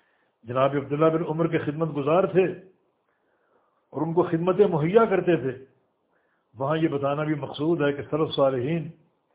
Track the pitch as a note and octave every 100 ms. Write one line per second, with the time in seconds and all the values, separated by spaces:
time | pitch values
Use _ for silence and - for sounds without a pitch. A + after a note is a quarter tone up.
0 | _ _ _ _ A2+ B2 C3+ C#3+ B2 C#3+
1 | D#3+ D#3+ D#3+ D#3 E3 D#3+ - D3 E3 C#3+
2 | C#3 E3+ G3 D#3 F3+ - - _ _ _
3 | _ _ _ _ _ _ _ _ _ C3+
4 | D#3+ E3 E3 D#3+ F3 F#3 G3 E3 D#3+ G#3+
5 | A3+ F#3+ F3+ D#3+ C3 A#2+ - _ _ _
6 | _ _ _ _ _ G#2+ C3+ D#3+ D#3+ C#3+
7 | C#3 D3 D#3 D3+ C3 - D#3 E3 C#3+ C#3+
8 | - D3+ D#3+ D3 C3+ C3 B2+ E3+ D#3+ -
9 | _ _ _